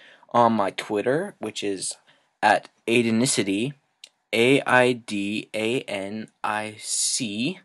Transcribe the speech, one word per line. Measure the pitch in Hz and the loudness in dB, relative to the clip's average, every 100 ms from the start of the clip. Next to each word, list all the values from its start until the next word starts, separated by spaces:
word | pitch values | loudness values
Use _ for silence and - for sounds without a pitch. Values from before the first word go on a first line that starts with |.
| - - - | -20 -20 -2
on | 120 117 | 4 4
my | 110 95 | 4 -2
Twitter, | - - 104 113 151 202 - | -4 -4 -2 0 -2 -4 -10
which | 107 - | -10 -6
is | 104 95 82 - _ _ _ _ | -6 -6 -8 -10 _ _ _ _
at | 107 98 - _ - | 2 2 -2 _ 0
Aidenicity, | 120 113 113 135 - 98 98 131 - _ _ - _ _ | 2 4 2 2 0 0 -2 -4 -8 _ _ -20 _ _
A | 110 123 139 - | 2 4 4 4
I | 127 123 | 4 4
D | 120 113 104 101 107 - | 2 -4 -4 -4 -4 -6
A | 107 110 127 | -4 -2 -4
N | - 98 98 110 - _ | -6 -8 -8 -10 -12 _
I | - 107 107 104 | -6 -4 -6 -10
C | - - - - 110 104 135 185 | -8 -4 -2 -4 -4 -4 -4 -6